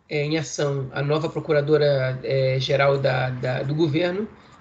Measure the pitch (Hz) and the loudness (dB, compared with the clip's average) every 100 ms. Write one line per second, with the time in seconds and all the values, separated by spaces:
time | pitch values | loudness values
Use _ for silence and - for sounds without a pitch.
0 | _ 151 147 160 147 - 147 139 131 139 | _ -4 -2 -2 -4 -2 -2 -2 -4 -4
1 | 143 151 156 156 170 147 143 151 147 135 | 0 0 -2 -6 0 0 4 4 4 2
2 | 131 131 127 135 131 131 131 139 139 139 | 0 -4 -2 0 2 0 0 2 4 4
3 | 135 131 131 127 127 135 135 156 165 147 | 0 0 -2 -4 -4 -4 -2 0 0 2
4 | 175 185 220 - - - | 0 -2 -6 -10 -20 -20